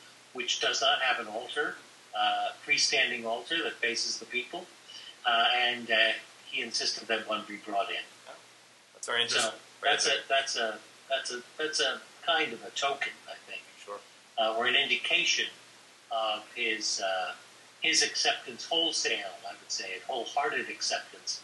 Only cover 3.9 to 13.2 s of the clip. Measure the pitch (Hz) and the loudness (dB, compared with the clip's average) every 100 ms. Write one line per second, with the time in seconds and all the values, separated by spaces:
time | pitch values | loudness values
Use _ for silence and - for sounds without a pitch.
3.9 | 117 113 - 113 123 - - 180 - - | 0 -2 -4 -4 -4 -4 -8 -12 -18 -18
4.9 | - - - - 117 120 120 123 120 117 | -16 -16 -4 2 4 6 4 2 0 2
5.9 | 110 110 110 - - - 117 113 110 - | 4 4 2 -8 -18 -10 -6 -4 0 0
6.9 | - 110 110 110 107 101 101 107 101 98 | -2 -2 -2 0 -4 -4 -10 -2 -2 0
7.9 | - - - - 147 - - - - - | -4 -8 -16 -20 -20 -20 -20 -20 -20 -20
8.9 | - - 120 117 127 110 - - - - | -12 -2 0 2 2 0 -2 -14 -2 2
9.9 | 147 147 - - 139 139 127 113 107 - | 4 4 0 2 2 2 0 -2 -4 -12
10.9 | - - 135 131 123 - - - - 135 | -20 -2 -2 -2 -8 -8 -4 -2 0 0
11.9 | - - - - - 143 113 - - 143 | -2 -8 -6 0 2 2 -4 -8 -2 -2
12.9 | - - - | 0 -4 -6